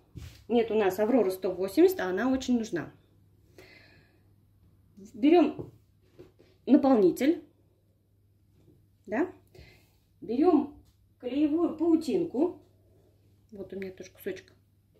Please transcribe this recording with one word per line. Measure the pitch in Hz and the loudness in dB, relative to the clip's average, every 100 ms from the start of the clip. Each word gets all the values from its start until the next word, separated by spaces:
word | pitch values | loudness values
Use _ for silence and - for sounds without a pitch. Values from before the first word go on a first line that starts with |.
| _ - - - - | _ -20 -18 -18 -2
нет | 233 220 | 0 0
у | 214 | 0
нас | 190 185 | 0 0
Авроры | 214 254 190 | 2 2 2
сто | 185 196 | -2 -6
восемьдесят, | 175 196 - 370 - | -6 -2 4 4 4
а | 185 | -4
она | 190 254 | -2 -2
очень | 262 254 240 | -2 0 -2
нужна? | 214 165 139 - _ _ _ _ _ - - - - _ _ _ _ _ _ _ _ _ _ - 202 208 | -2 -8 -8 -14 _ _ _ _ _ -20 -20 -20 -20 _ _ _ _ _ _ _ _ _ _ -20 -20 -2
Берём | 277 349 285 - - - _ _ _ - - _ _ _ - | 4 4 2 -2 -14 -20 _ _ _ -20 -20 _ _ _ 2
наполнитель, | 254 269 247 180 - 269 339 - _ _ _ _ _ _ _ _ _ _ _ _ _ _ _ - | 4 4 4 4 2 0 -2 -6 _ _ _ _ _ _ _ _ _ _ _ _ _ _ _ -8
да? | 214 349 - _ - - - _ _ _ _ | -4 -4 -8 _ -20 -20 -20 _ _ _ _
Берём | 180 247 349 311 - - - _ _ _ | -6 0 4 4 0 -8 -20 _ _ _
клеевую | 247 277 302 320 339 - | -8 -2 0 0 -2 -2
паутинку. | 339 320 - 185 170 240 349 - _ _ _ _ _ _ _ _ _ | 0 0 0 -2 -2 -2 -4 -4 _ _ _ _ _ _ _ _ _
Вот | 208 190 | -18 -16
у | 190 | -12
меня | 190 | -12
тоже | - 180 | -14 -20
кусочек | - 202 185 - _ _ _ _ _ | -14 -12 -12 -14 _ _ _ _ _